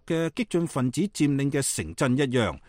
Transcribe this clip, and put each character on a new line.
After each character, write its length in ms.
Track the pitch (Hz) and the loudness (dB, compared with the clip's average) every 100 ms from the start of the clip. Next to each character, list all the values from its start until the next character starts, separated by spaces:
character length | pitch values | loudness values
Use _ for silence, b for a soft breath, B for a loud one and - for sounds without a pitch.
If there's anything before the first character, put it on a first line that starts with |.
| - | -2
嘅 240 | 160 165 - | -2 -2 -4
激 100 | 233 | -2
進 200 | 175 170 | 0 0
分 240 | 143 127 | 0 -2
子 100 | 143 | 0
佔 280 | 202 - 147 139 | -2 2 2 2
領 140 | 139 | 0
嘅 240 | 139 139 - | 0 -2 -4
城 180 | 80 - | -6 -2
鎮 200 | 135 127 | 2 2
一 220 | 143 123 | 2 2
樣， 180 | 110 71 | 0 -2